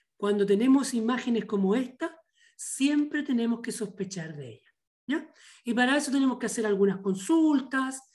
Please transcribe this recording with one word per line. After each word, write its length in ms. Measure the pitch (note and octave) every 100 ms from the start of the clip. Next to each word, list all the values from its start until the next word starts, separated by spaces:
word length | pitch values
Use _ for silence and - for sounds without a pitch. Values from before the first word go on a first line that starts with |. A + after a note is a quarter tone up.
| _ -
cuando 280 | G3+ G#3 G3
tenemos 480 | G3+ C4 C4+ -
imágenes 520 | A#3 A3 B3 B3 A#3 -
como 300 | G3+ F#3+ A#3+
esta, 440 | B3+ - E4+ - _ _ _ _
siempre 680 | - - C#4+ D4 D4 D4
tenemos 380 | D4 A#3+ A#3 A3+
que 100 | -
sospechar 640 | - G3+ - F#3 F3 D#3 D3
de 180 | B2
ella, 220 | A2 _ _ _ _ -
¿ya? 260 | D#4+ - _ - -
Y 100 | A#3
para 240 | A3+ B3 D4
eso 140 | D4
tenemos 260 | C#4 C4+ A#3
que 80 | A3+
hacer 200 | A#3+ G#3+
algunas 340 | G3 G3 F#3+
consultas, 1040 | G3+ F#3+ - E4 D#4 C#4+ - C4+ C4 C4+ _